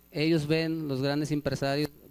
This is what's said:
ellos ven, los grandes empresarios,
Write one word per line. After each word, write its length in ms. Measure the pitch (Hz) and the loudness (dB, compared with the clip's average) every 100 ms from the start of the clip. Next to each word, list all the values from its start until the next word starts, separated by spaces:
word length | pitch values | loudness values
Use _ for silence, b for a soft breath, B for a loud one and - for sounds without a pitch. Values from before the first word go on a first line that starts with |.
| _ | _
ellos 360 | 160 160 165 147 | -2 2 2 2
ven, 420 | 160 160 160 151 | 0 0 -2 -2
los 120 | 131 | -2
grandes 300 | 139 143 147 | 0 0 0
empresarios, 600 | 147 143 131 139 139 151 - - | -2 -2 -2 -2 0 -2 -6 -10